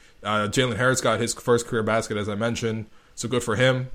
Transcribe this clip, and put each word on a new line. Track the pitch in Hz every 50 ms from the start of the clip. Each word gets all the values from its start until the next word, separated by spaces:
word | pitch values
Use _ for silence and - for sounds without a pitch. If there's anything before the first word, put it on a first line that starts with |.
| - - - -
Uh, | - 104 107 107 104
Jalen | 101 101 131 127 127 110
Harris | 95 127 127 131 123
got | - 127 110 -
his | 120 113 -
first | - - 131 120 120 120
career | - 127 113
basket, | 107 107 110 113 113 - 107
as | 104 104 107
I | 104
mentioned, | 101 113 120 117 - 117 113 110 110 107 - - - _ - -
so | - -
good | 113 123 123
for | 120 120 107
him. | 101 127 131 131 127 127 127 -